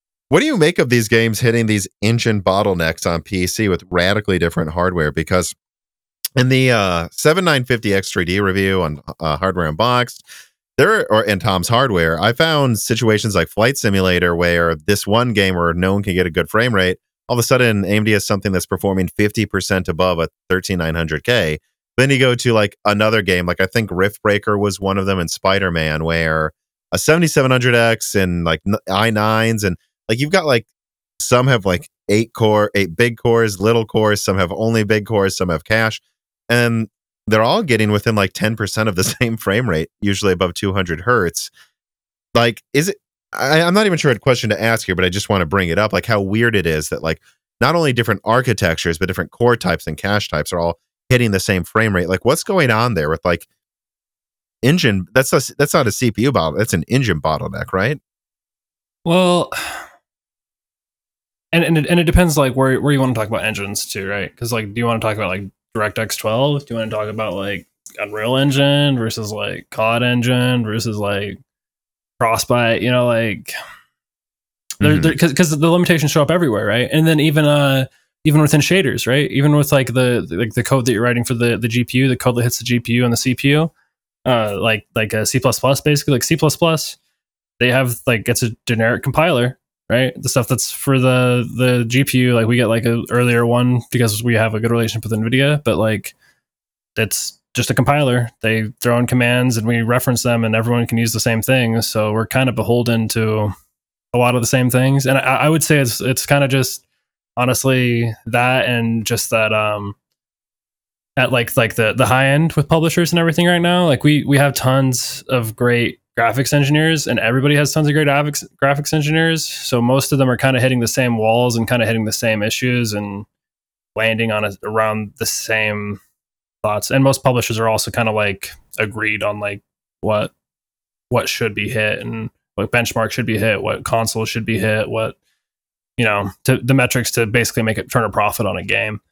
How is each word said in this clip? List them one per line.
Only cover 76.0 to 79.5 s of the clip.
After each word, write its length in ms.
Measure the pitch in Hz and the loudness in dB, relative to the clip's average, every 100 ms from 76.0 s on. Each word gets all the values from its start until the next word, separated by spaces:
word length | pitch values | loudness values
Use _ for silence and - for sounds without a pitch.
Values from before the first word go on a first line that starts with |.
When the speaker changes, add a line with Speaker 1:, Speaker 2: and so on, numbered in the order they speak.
| 143 | 2
Speaker 2:
show 80 | 160 | 2
up 100 | 143 | 2
everywhere, 360 | 185 156 104 104 | 2 0 0 0
right? 240 | 113 123 | 0 0
And 140 | 156 160 | 2 2
then 120 | 156 | 4
even, 280 | 156 151 147 | 2 2 2
uh, 400 | 147 143 131 131 _ _ _ | 2 2 0 -2 _ _ _
even 160 | 160 147 | 2 4
within 200 | 147 151 | 4 2
shaders, 460 | - 185 143 107 113 | 2 2 0 -2 0
right? 240 | 139 143 | 0 0
Even 240 | 139 147 | 0 2